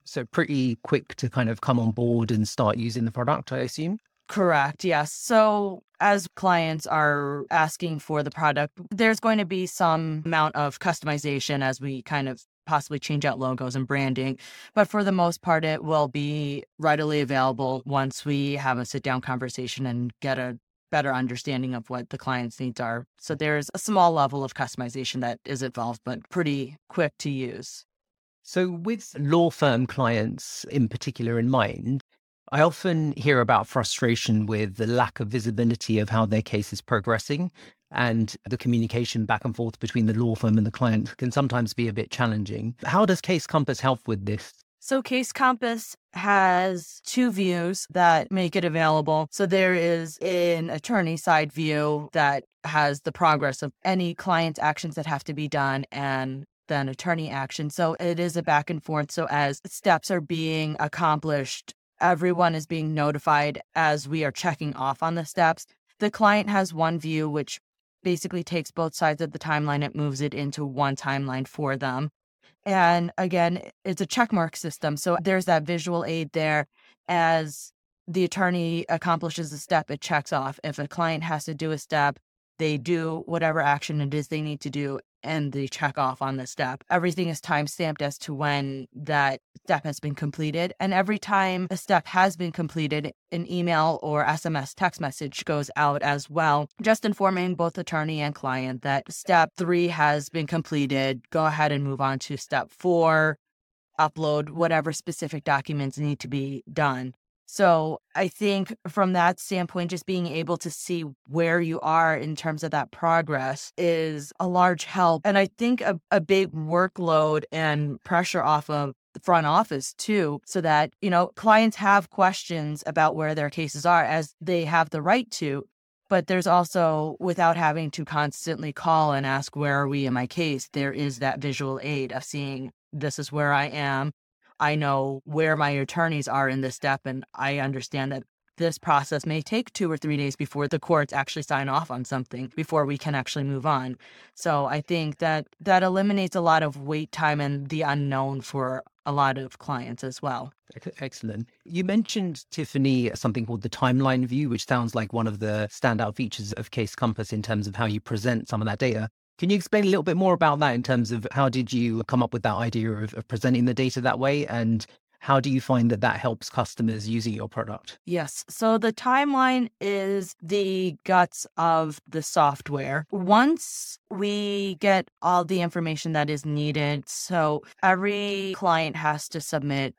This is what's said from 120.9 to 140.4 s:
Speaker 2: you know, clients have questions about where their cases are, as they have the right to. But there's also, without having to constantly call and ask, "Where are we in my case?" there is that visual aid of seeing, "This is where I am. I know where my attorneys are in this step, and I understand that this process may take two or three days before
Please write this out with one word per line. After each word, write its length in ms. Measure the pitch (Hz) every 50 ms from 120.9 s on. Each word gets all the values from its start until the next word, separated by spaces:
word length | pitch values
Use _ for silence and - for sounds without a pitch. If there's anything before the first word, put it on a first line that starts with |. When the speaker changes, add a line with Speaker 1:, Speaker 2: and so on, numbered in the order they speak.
| - _
Speaker 2:
you 80 | - 202
know, 200 | 180 170 - - -
clients 420 | - - 226 214 220 226 220 - -
have 320 | 208 196 202 202 185 -
questions 760 | - - 190 185 190 - - - 175 160 151 151 151 147 -
about 320 | - 147 165 156 156 -
where 180 | 156 156 151 156
their 140 | 156 147 147
cases 380 | - - 160 143 - 151 147
are, 180 | 175 175 170 151
as 300 | 113 156 160 156 - - _ 160
they 240 | 170 180 170 165
have 240 | 151 165 165 165 156
the 100 | - 160
right 300 | 147 180 214 254 240 -
to. 340 | - - 160 147 139 143 - - _ _ _ _ _ _ _ _
But 160 | 147 147 139
there's 200 | - 185 185 170
also, 680 | 190 170 180 175 - - 185 170 160 156 151 151 156 - -
without 380 | 175 185 170 165 175 165 165
having 340 | 170 165 156 151 165 160 147 -
to 120 | - 151
constantly 720 | - 151 147 147 147 - - - 165 160 - - 151 135
call 400 | - - 170 160 160 156 151 143
and 100 | 139 139
ask, 320 | 135 135 139 139 - -
"Where 240 | 143 147 143 139 139
are 80 | 143 135
we 160 | 143 143 139
in 80 | 131 123
my 140 | 123 127
case?" 420 | 123 - 175 170 156 143 131 - - -
there 180 | 147 139 139 104
is 280 | 139 147 143 131 120
that 180 | 139 135 - -
visual 420 | 135 143 131 - 143 135 135 131 -
aid 300 | 147 151 139 131 123 -
of 120 | 131 -
seeing, 480 | - - 147 139 139 139 131 135 120 - _ _ _ -
"This 260 | 151 147 147 - -
is 140 | 143 - 143
where 220 | 147 147 143 143
I 140 | 139 143 151
am. 440 | - 151 143 143 139 135 139 151 - - _ _ _ _ _ _ _ _
I 140 | 147 147 151
know 480 | 156 147 143 139 135 135 135 135 135 -
where 320 | - 147 156 160 156 156
my 140 | 151 151 143
attorneys 560 | 143 139 139 - - 170 165 165 160 147 139
are 220 | 110 120 139 139 131
in 140 | 131 135 131
this 120 | 131 123
step, 280 | - - 143 135 135 -
and 200 | 135 131 131 - - -
I 260 | - 135 139 143 143
understand 520 | 135 135 131 - - - - 139 135 139
that 140 | 139 131 - _ _ _ _ _ _
this 200 | - 170 165 156
process 480 | - - 170 151 143 139 - 156 143 -
may 160 | 160 151 160
take 320 | 147 - 214 226 240 - _
two 160 | - 202 165
or 80 | 160
three 200 | 147 - 156 147
days 180 | 143 143 139 131
before 320 | -